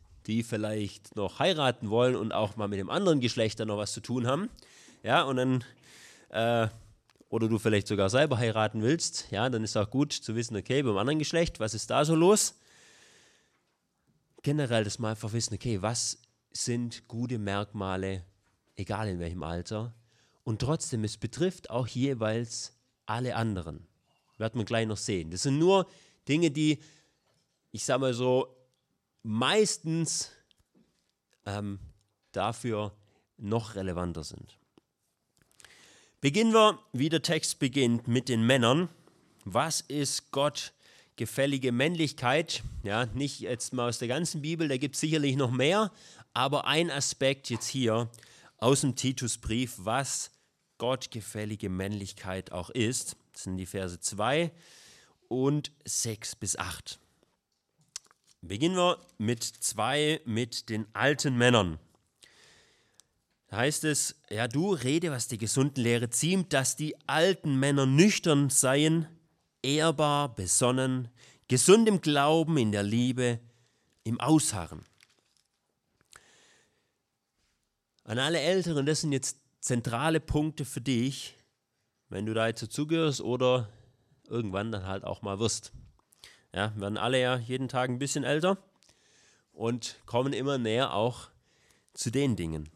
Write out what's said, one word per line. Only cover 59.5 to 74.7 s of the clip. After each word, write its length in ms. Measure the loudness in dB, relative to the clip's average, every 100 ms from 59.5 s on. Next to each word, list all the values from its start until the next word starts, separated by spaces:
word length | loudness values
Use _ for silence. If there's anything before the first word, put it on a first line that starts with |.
| -6 -6 -2 0 2 0 0 -2
mit 440 | -4 -4 -6 -6
den 160 | -6 -6
alten 440 | 0 0 2 0 4
Männern. 420 | 6 6 4 -2 -12 _ _ _ -20 _ -20 -20 _ _ _ _ _ _ _ _ _
Da 100 | -2
heißt 280 | 0 0 0
es, 360 | 0 -2 -8 _
ja, 180 | -4 -2
du 260 | 0 0
rede, 360 | 0 0 0 0
was 180 | -4 -6
der 100 | -6
gesunden 440 | -2 2 2 2
Lehre 280 | 2 2 0
ziemt, 440 | -2 0 0 2
dass 220 | 0 0 -2
die 200 | -6 -8 -2
alten 520 | 2 2 2 0 2
Männer 260 | 4 4 6
nüchtern 640 | 8 6 6 2 4 4
seien, 580 | 4 4 4 4 2 0 -12 _ _ _ _
ehrbar, 720 | 0 2 2 2 2 2 0 -4
besonnen, 720 | -2 2 4 2 0 -2 -6 -14 -20 _ 0
gesund 400 | 4 8 8 8
im 140 | 4
Glauben, 560 | 2 4 6 4 4 2
in 140 | 2
der 120 | 2
Liebe, 560 | 0 0 0 0 0 -2 -8 _ _ _ _ _
im 160 | -6 -2
Ausharren. 680 | 2 4 2 -4 -8